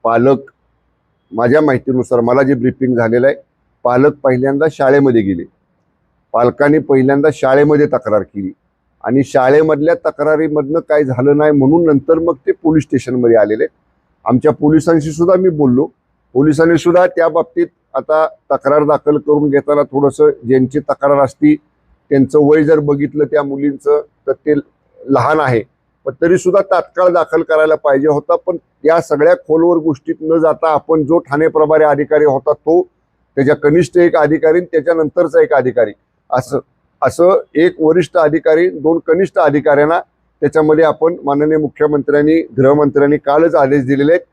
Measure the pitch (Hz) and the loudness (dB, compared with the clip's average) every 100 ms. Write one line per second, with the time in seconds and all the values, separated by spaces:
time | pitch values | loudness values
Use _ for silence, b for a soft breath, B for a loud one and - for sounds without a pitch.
0 | 113 117 131 135 - _ _ _ _ _ | 0 0 2 0 -4 _ _ _ _ _
1 | _ _ _ 107 120 147 151 127 131 127 | _ _ _ -4 0 2 0 -2 -2 -4
2 | 117 123 117 123 135 131 127 - 131 120 | -2 -2 0 0 0 0 -2 -2 -4 -2
3 | 113 120 131 - _ _ _ _ 123 123 | 0 0 0 -2 _ _ _ _ -2 2
4 | 147 147 135 127 135 139 156 - 135 143 | 0 0 -2 -2 -2 -2 -4 -2 0 2
5 | 139 117 98 87 - _ _ _ _ _ | 2 0 -2 -6 -10 _ _ _ _ _
6 | _ _ _ 113 123 - 147 156 139 135 | _ _ _ -2 -2 0 0 0 0 0
7 | 131 139 151 - 135 139 147 151 147 127 | 2 0 0 -2 0 2 2 2 0 -2
8 | - 107 95 101 95 - _ _ _ _ | -2 -4 -4 -10 -12 -14 _ _ _ _
9 | 107 131 131 139 127 147 160 151 156 165 | -2 -2 0 0 2 2 2 0 -2 -2
10 | 160 - 151 156 160 151 139 160 - 151 | -4 -4 -2 0 -2 -4 -4 -6 -2 -2
11 | 135 123 139 143 151 147 131 165 165 143 | -2 -2 0 2 2 2 2 2 2 0
12 | 139 165 165 165 190 185 160 160 - 135 | 0 -2 -2 -4 -6 -4 0 -2 -2 -6
13 | 123 123 117 113 104 110 156 _ _ _ | -4 -2 2 2 2 -2 -4 _ _ _
14 | _ _ - 123 151 - 147 156 151 165 | _ _ -2 0 0 0 0 0 2 -2
15 | 151 156 170 180 185 151 139 123 151 _ | -2 -2 0 2 0 0 0 0 -2 _
16 | _ _ _ 127 151 143 165 165 170 175 | _ _ _ 0 0 2 2 2 2 2
17 | 180 175 165 160 160 175 170 _ _ 135 | 2 0 -2 -2 -4 -4 -6 _ _ -10
18 | 131 156 160 - _ 135 139 147 147 143 | -4 -2 -2 -6 _ -4 0 0 0 -2
19 | 147 147 147 147 147 139 143 147 143 135 | 0 -2 0 -2 0 -2 0 -2 -2 -2
20 | 143 - 151 139 120 131 131 147 143 139 | -2 2 0 0 -2 0 0 -4 -6 -4
21 | 143 139 135 - 147 151 _ _ _ _ | 0 0 0 0 0 0 _ _ _ _
22 | _ 139 131 151 143 156 151 156 147 143 | _ -2 2 2 2 2 2 0 0 -4
23 | 143 147 139 147 143 139 143 135 143 147 | -4 -4 -2 -2 -4 -4 -6 -4 -2 -2
24 | - _ - 131 151 143 - _ _ _ | -4 _ -8 -6 -2 -4 -6 _ _ _
25 | - 135 131 156 139 117 98 _ _ _ | -2 -2 0 -2 0 -2 -6 _ _ _
26 | 135 127 165 185 180 190 190 180 - - | -12 -4 -2 0 0 -2 0 -2 -2 -2
27 | 180 175 156 160 160 156 156 151 147 139 | 0 0 -2 -4 -2 0 0 0 0 0
28 | 151 147 - 170 - 170 _ _ 147 165 | 0 -2 -2 -4 -4 -10 _ _ 0 0
29 | 160 147 160 180 - 160 170 170 156 135 | -2 0 2 0 0 0 2 0 -2 -6
30 | - 160 156 165 156 147 160 147 - 160 | -8 -8 -2 0 0 0 -2 -2 -2 -2
31 | 139 170 - 143 156 156 151 156 151 143 | 0 -2 -2 -2 0 0 0 2 2 0
32 | 147 151 151 135 151 147 - 170 180 _ | 0 0 2 0 -4 -4 0 -2 -2 _
33 | _ _ _ - 139 139 147 165 - 175 | _ _ _ -2 -2 0 0 0 0 2
34 | 170 165 147 151 156 170 175 160 147 165 | 2 2 0 0 2 0 0 -4 -2 -2
35 | 156 - 165 165 151 139 127 113 107 - | -2 -2 0 0 2 0 0 -2 -4 -6
36 | _ _ _ 127 - 135 - _ _ _ | _ _ _ -6 -4 -10 -10 _ _ _
37 | - - 175 190 - 147 175 175 156 170 | -4 2 2 2 -2 0 0 0 0 2
38 | 156 180 151 156 165 156 180 165 151 165 | 0 -2 0 0 0 0 0 -2 -2 -2
39 | - 165 190 - 156 160 151 143 147 170 | -2 -2 0 0 0 0 0 0 0 -2
40 | - _ _ _ 147 160 156 156 160 147 | -6 _ _ _ -2 0 0 2 2 0
41 | 160 175 139 143 151 156 143 - 151 147 | -2 -2 -4 -2 0 0 -4 -4 -2 -2
42 | 135 147 151 165 - 113 135 147 143 139 | 0 0 2 0 -2 0 2 2 0 0
43 | 143 147 - 143 165 139 135 143 127 139 | 0 0 0 0 2 2 0 0 -2 -2
44 | 143 175 - | 0 0 -2